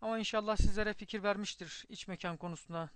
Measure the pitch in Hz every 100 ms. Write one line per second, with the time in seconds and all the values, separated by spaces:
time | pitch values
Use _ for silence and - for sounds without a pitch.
0 | 220 226 208 220 208 208 - 202 214 208
1 | 208 214 202 196 202 - 170 - - 220
2 | - 180 175 165 175 160 - 165 160